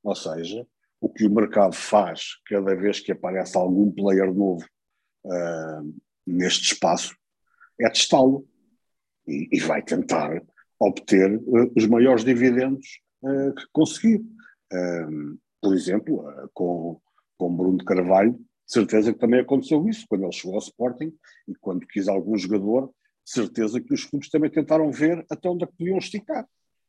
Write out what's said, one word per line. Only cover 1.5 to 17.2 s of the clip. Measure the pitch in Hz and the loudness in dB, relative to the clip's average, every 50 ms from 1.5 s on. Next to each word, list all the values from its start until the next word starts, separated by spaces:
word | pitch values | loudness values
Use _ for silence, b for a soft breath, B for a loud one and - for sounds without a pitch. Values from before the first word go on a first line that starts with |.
| - 107 101 92 - | 4 4 4 4 2
faz | - - - - 104 95 87 82 - - - - - _ | -2 -2 2 2 2 2 0 -4 -8 -12 -14 -14 -16 _
cada | - 107 101 95 98 95 | -4 -2 -2 0 0 0
vez | 90 95 104 98 - | 0 0 -2 -2 -2
que | - - | -4 -8
aparece | 95 - - 90 92 95 90 - - | -6 -6 -6 -6 -4 -6 -6 -2 -2
algum | 95 90 92 92 98 104 104 | 0 0 2 2 2 2 2
player | 87 - 98 101 95 95 95 92 92 | 2 0 0 2 4 4 2 2 0
novo, | 98 104 98 90 82 82 - _ _ _ _ _ _ _ _ _ _ - | 0 0 0 -2 -4 -8 -14 _ _ _ _ _ _ _ _ _ _ -10
eh, | 98 90 87 87 85 85 80 80 80 78 76 76 78 78 - - _ _ _ _ | -8 -6 -6 -4 -6 -6 -8 -8 -10 -10 -12 -12 -14 -16 -18 -20 _ _ _ _
neste | 92 87 90 90 90 - - - - | -4 -2 -2 0 0 -2 -2 -2 -2
espaço, | - - - - - - - - - _ _ _ _ _ b b b b b b b - | -2 0 0 0 0 0 -4 -8 -14 _ _ _ _ _ b b b b b b b -2
é | 120 113 | -2 0
testá-lo | - - - - - 143 131 135 135 139 - _ _ _ _ _ _ _ _ _ _ _ _ _ _ _ _ | 2 0 2 4 4 6 6 4 4 2 -2 _ _ _ _ _ _ _ _ _ _ _ _ _ _ _ _
e, | 82 73 71 - - | -8 -8 -6 -4 -2
e | - - | -2 -2
vai | - - - - | 0 -2 -2 -4
tentar | - - - - - - - - - - - - - b b b b _ _ - | -4 -4 -4 -4 -2 -2 -2 -2 -2 -2 -6 -8 -10 b b b b _ _ 0
obter, | 107 98 - - - - 104 95 95 98 104 | 2 2 2 0 0 4 6 6 6 6 2
eh, | 113 - - 127 117 123 120 120 | 0 0 2 4 4 4 4 4
os | 110 110 | 2 4
maiores | 104 120 117 120 135 127 113 110 | 4 6 6 6 6 6 4 4
dividendos, | 131 127 117 123 131 120 127 127 135 135 135 - - - - _ _ _ _ - | 2 2 4 4 4 4 2 2 0 -2 -4 -6 -12 -20 -20 _ _ _ _ -6
eh, | 135 139 135 139 139 139 | -4 -2 -2 -2 -4 -4
que | - - - | -6 -12 -4
conseguir. | - 156 156 151 - - - 226 220 202 226 B B B B B B _ _ _ | 0 0 0 0 0 0 2 4 4 2 0 B B B B B B _ _ _
Ehm, | - 90 90 87 87 85 82 78 78 76 73 73 78 - _ _ _ _ | -6 -4 -2 -2 -4 -4 -6 -6 -8 -8 -8 -10 -12 -14 _ _ _ _
por | - - - | 0 0 2
exemplo, | - - 180 - - - - - - - | 2 0 0 -2 -2 -2 -2 -4 -4 -4
eh, | - 71 67 - - _ | -8 -14 -16 -18 -12 _
com, | - 90 87 87 85 82 85 82 - _ _ _ _ | -4 -4 -2 -4 -4 -6 -8 -10 -12 _ _ _ _